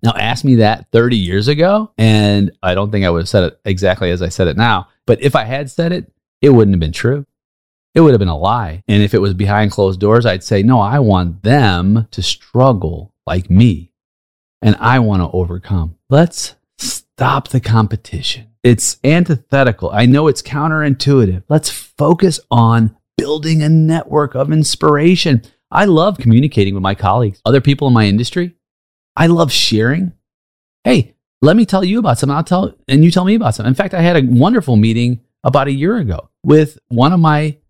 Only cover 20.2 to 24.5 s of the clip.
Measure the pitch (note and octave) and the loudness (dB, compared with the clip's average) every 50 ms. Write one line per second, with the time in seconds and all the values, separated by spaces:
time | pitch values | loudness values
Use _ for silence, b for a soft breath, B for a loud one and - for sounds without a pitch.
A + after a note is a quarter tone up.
20.2 | D#3 D#3+ C3+ - - - - D3 D3 D#3+ D#3 D#3 D3+ D3 C#3 - - C3+ C#3+ C3+ | 2 0 0 -2 -4 -10 -6 -4 -4 -2 -2 -2 -2 -2 -2 -2 0 2 2 2
21.2 | A2+ G2 F2+ F2+ - - D3 D#3 - - - - - - _ - D3 D3 F3 E3 | 2 0 -2 -6 -4 -2 -2 -2 -2 -4 -10 -12 -16 -14 _ -4 0 0 0 2
22.2 | - F#3+ D#3 - - - - A#2+ A#2 A2+ A#2 A#2 A2+ A2 - _ _ _ _ - | 0 -2 -2 -4 -8 -4 0 0 2 2 2 2 0 -2 -4 _ _ _ _ -6
23.2 | - C#3 D3+ D#3 D3+ D#3+ D#3+ D#3+ D3+ D3+ D#3+ D#3+ D#3 D#3 D#3+ E3 - - - D3+ | -6 -4 -6 -6 -4 -2 -2 0 0 2 2 2 2 2 0 -2 -4 -4 -2 -2
24.2 | D3 C3+ - C3 C#3 C#3+ | -2 -2 -4 -4 -4 -2